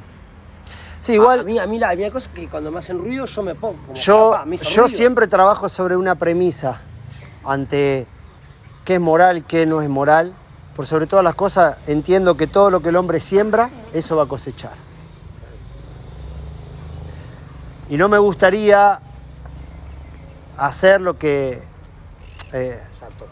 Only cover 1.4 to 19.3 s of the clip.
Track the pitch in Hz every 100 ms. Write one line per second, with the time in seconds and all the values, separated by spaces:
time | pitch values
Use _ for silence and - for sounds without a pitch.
1.4 | 185 226 185 226 220 180 208 254 - -
2.4 | 160 156 151 170 170 180 196 262 254 214
3.4 | 190 147 220 160 - 131 - 214 220 190
4.4 | 147 180 - 208 240 220 240 247 214 190
5.4 | 190 208 196 - 185 180 185 175 170 170
6.4 | 180 - 135 - - - - - - -
7.4 | - 139 135 143 143 135 120 - - -
8.4 | - - - - - 180 165 160 185 170
9.4 | 143 165 160 160 147 135 143 156 175 190
10.4 | - - - - 135 156 - 196 185 156
11.4 | 190 190 165 135 - 151 147 190 185 147
12.4 | 151 196 202 185 156 175 180 165 - 190
13.4 | 214 214 240 - - 160 156 160 135 135
14.4 | - 120 110 - - - - - - -
15.4 | - - - - - - - - - -
16.4 | - - - - - - - - - -
17.4 | - - - - - 147 196 208 202 180
18.4 | 185 208 208 202 202 190 - - -